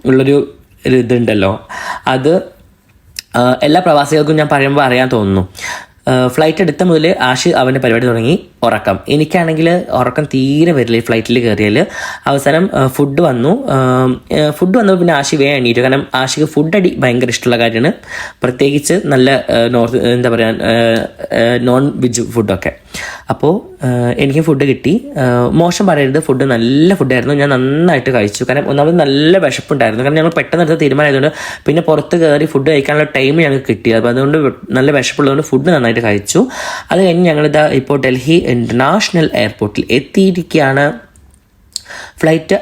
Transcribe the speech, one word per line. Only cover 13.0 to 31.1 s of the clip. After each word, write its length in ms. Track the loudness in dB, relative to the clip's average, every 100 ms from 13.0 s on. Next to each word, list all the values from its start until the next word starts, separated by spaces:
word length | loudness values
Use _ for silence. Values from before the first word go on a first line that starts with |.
| -2 0
വന്നു. 420 | 0 2 0 0 0
ആ, 80 | 0 2 2 0 -2 -4 -2
ആ, 140 | -2
ഫുഡ് 260 | 0 0 2
വന്നപ്പോൾ 220 | 2 2
പിന്നെ 140 | 2
ആഷി 220 | 0 0 0
വേഗം 200 | 0 0
എണീറ്റു. 260 | 0 0
കാരണം 260 | 0 0 -2 -4
ആഷിക്ക് 340 | -4 -2 -2
ഫുഡ് 260 | 0 0 0
അടി 200 | 0 0
ഭയങ്കര 300 | -2 0 -2
ഇഷ്ടമുള്ള 280 | -2 -2 0
കാര്യമാണ്, 340 | 0 0 -2 -4 -10 -14 -14 -6
പ്രത്യേകിച്ച് 580 | -4 0 0 0 0 -2 0
നല്ല, 260 | 2 2
ആ, 360 | 2 0 0 0
നോർത്ത്, 440 | 0 0 0 0
എന്താ 160 | 0 0
പറയുക, 180 | 0 0
ആ, 560 | -2 0 0 0 0 -4 -10
ആ, 340 | -6 0 0 0
നോൺ 300 | 0 0 0 0
വെജ് 260 | -2 -2
ഫുഡൊക്കെ. 540 | -4 -2 -2 -2 -6 -8 -14 -14 -12 -10 -10
അപ്പോൾ, 560 | -2 0 0 -4 -6 -4
ആ, 260 | 0 0 0
എനിക്ക് 220 | 0 0
ഫുഡ് 240 | 0 2
കിട്ടി. 440 | 0 0 0 -2 -2
ആ, 400 | -4 0 2 2
മോശം 360 | 2 0 0 0
പറയരുത്, 320 | 2 2 0
ഫുഡ് 240 | 0 0
നല്ല 500 | 0 0 2 4 4
ഫുഡായിരുന്നു. 400 | 2 0 0 0
ഞാൻ 160 | 0 0
നന്നായിട്ട് 640 | 0 0 0 2 0 0
കഴിച്ചു. 320 | 0 0 -2 -4
കാരണം 200 | -2 -2
ഒന്നാമത് 300 | 0 2 2
നല്ല 380 | 2 2 2 2
വിശപ്പുണ്ടായിരുന്നു. 640 | 0 -2 -4 -2 0 0
കാരണം 140 | 0 0
ഞങ്ങൾ 140 | 0 -2
പെട്ടെന്ന് 280 | -2 -2 0
എടുത്ത 140 | 0
തീരുമാനമായതുകൊണ്ട് 520 | 0 2 2